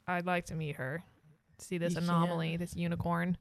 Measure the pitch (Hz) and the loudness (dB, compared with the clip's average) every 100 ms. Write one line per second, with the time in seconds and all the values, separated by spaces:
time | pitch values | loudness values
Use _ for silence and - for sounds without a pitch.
0 | - 180 175 175 - 156 156 147 131 160 | -4 -2 0 0 -2 -4 -4 -4 -4 -6
1 | - _ - - _ - - 180 170 170 | -8 _ -20 -20 _ -18 -6 0 0 2
2 | 170 170 175 170 165 170 175 - 170 170 | 4 4 4 2 0 -2 -4 -2 -2 0
3 | 170 170 175 175 | 0 2 2 0